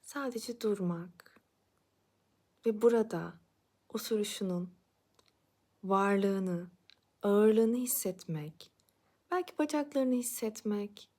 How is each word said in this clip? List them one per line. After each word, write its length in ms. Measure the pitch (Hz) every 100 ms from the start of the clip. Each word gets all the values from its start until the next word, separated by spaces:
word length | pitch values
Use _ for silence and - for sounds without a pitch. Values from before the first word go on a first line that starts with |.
Sadece 600 | - 285 269 233 - 240
durmak 800 | 214 196 180 170 175 - - _ _ _ _ _ _ _ _ _ _ _ _ _ 226
ve 160 | 214
burada 520 | 233 226 220 170 170 - _ _ _ _ _
oturuşunun 840 | 220 - 214 208 - 190 180 180 _ _ _ _ _ _ _ _ _ _ _
varlığını, 880 | 190 196 196 196 196 196 185 175 180 _ _ - _ -
ağırlığını 560 | 208 202 220 220 226 247
hissetmek, 960 | 247 - 190 180 - 156 151 - - _ _ _ _ _ -
belki 260 | 359 359 -
bacaklarını 580 | 302 294 285 277 254 247
hissetmek, 960 | 240 - 220 214 208 208 202 208 -